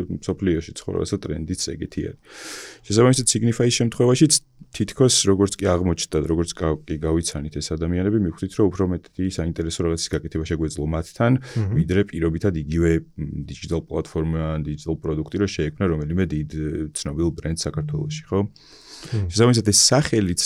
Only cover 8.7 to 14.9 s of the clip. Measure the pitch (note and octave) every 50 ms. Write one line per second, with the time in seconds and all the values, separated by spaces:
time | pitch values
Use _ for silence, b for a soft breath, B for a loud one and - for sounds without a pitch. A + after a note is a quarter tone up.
8.7 | F2 - G2 F2+ F2+ E2+ - - _ - F#2 F#2+ F#2 - E2 E2+ E2 - E2+ E2
9.7 | D#2+ - F2+ E2+ E2 E2 - - - D2 D2+ D#2+ - D#2+ D#2+ D#2 F2 D2+ D#2+ D#2
10.7 | C#2+ - D2 D2+ E2 D#2+ E2 - - - A#2 A#2 B2+ C3 C3 - - A#2 G#2+ G2
11.7 | A2+ C3+ E3 E2 F2+ F#2+ G2+ G2+ - E2+ E2 E2+ D#2+ E2 - G#2 F2+ D#2+ D2 C#2+
12.7 | D#2 E2+ E2+ E2+ E2 D#2+ D#2 - - - D#2 D2 D2 D2+ C#2+ C#2 D2 - - -
13.7 | E2 E2 D#2 - E2 D#2+ D#2 - - E2+ D#2+ E2 D#2+ D#2+ D#2+ D#2 D#2 D#2 D2+ D2+
14.7 | D2+ D2+ - E2